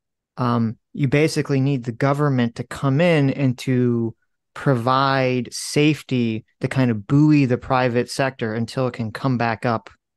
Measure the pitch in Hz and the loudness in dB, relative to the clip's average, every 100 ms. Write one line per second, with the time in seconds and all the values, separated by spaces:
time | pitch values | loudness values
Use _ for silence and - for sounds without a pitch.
0 | _ _ _ - 123 120 113 107 _ - | _ _ _ -4 -2 0 -2 -4 _ -4
1 | 139 143 160 156 147 139 135 139 117 117 | 0 2 2 0 -2 0 0 -2 -4 -2
2 | 139 143 147 131 117 - 120 - 139 135 | 0 0 0 0 0 -4 -10 -4 -2 2
3 | 175 156 139 135 135 123 - 127 123 117 | 2 4 2 0 -2 -2 -2 0 2 0
4 | 113 - _ _ _ - 147 123 117 131 | -2 -6 _ _ _ -4 0 0 2 2
5 | 139 135 127 127 120 - - 147 147 147 | 2 2 0 -2 -4 -10 -4 2 2 2
6 | - 127 117 110 - _ 131 135 123 110 | -2 -2 -2 -4 -10 _ -4 0 0 0
7 | 101 143 151 147 131 123 - 131 127 120 | 0 4 6 4 4 0 0 0 2 0
8 | - - 135 131 113 110 113 - 127 - | -2 -2 -4 -2 -4 -4 -4 -4 -4 -4
9 | 110 - 139 123 117 110 127 113 - - | -8 -4 -2 0 0 -2 -2 -2 -4 -20
10 | _ | _